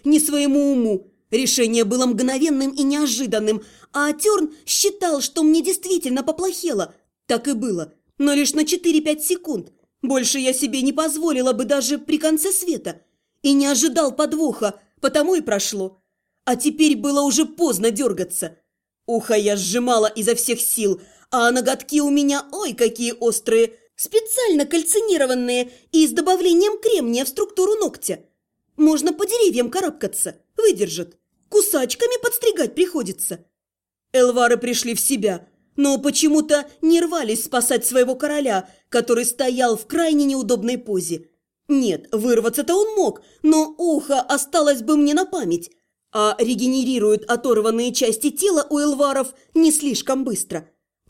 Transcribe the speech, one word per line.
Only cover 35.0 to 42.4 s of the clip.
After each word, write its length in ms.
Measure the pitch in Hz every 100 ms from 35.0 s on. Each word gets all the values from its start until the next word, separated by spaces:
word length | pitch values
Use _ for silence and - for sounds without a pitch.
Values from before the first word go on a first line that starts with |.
себя, 460 | - 269 208 175 - _ _ -
но 220 | 277 269
почему-то 680 | 285 277 311 302 302 294 285 -
не 180 | 320 339
рвались 460 | 349 330 233 226
спасать 400 | - 254 247 247
своего 300 | - 254 254
короля, 560 | 254 294 294 269 190 - _ _
который 380 | 240 233 233 247
стоял 500 | - 262 254 247 220
в 100 | -
крайне 380 | 339 330 294
неудобной 540 | 277 269 214 240 226 247
позе. 500 | 240 190 160 160 - _ _ _ -
Нет, 400 | 277 240 160 -
вырваться-то 640 | 220 240 226